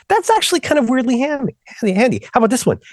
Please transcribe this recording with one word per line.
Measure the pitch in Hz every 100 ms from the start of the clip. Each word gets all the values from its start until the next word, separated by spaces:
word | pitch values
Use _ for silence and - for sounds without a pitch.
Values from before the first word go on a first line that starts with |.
| -
That's | 427 -
actually | 440 - 339
kind | - 302
of | 233
weirdly | 262 254 240
handy, | 285 285 247 - -
handy, | - 214
handy. | 185 247 107 -
How | -
about | 226
this | 180 -
one? | - -